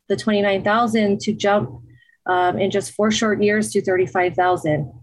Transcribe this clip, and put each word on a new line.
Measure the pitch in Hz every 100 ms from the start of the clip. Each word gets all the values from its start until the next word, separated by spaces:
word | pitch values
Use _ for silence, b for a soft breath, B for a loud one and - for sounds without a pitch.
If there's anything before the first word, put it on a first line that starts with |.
| -
the | 202
twenty-nine | 220 202 202 196
thousand | 208 226 240 220 208 202
to | 214
jump, | 214 202 208 - - b b b b
um, | - 180 180 -
in | 190
just | 196 190
four | - 220
short | 214 220 196
years | 208 214 214
to | 202
thirty-five | 190 185 185 185 180
thousand. | 175 180 175 156 151 139 -